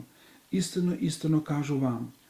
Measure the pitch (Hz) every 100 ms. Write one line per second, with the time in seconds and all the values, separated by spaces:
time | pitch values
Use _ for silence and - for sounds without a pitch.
0 | - - - - - 190 180 190 175 175
1 | 170 156 160 156 151 147 139 139 135 117
2 | 123 - -